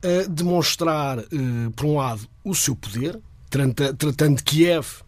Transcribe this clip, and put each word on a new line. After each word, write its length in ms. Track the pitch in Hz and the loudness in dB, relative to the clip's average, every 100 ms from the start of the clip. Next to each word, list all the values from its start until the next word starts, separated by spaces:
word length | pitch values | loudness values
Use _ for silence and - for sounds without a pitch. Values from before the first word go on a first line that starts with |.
eh, 260 | 180 180 196 | 2 0 0
demonstrar, 920 | 160 175 175 156 - 165 156 143 127 | -2 2 2 2 0 0 0 -2 -4
eh, 60 | 107 151 131 120 117 113 | -6 -4 -2 -2 -4 -2
por 100 | 147 | 0
um 120 | 151 | 0
lado, 300 | 131 113 110 - | 0 -4 -10 -12
o 120 | 196 180 | -4 -2
seu 200 | - 131 | 0 -2
poder, 440 | - 104 143 226 - - - | -6 -4 -4 -6 -16 -20 -6
tranta-, 440 | 139 135 123 139 | 0 0 2 -2
tratando 500 | 131 151 131 151 143 | 0 -2 2 4 4
Kiev 600 | - 147 170 165 - - | 2 4 4 4 0 -14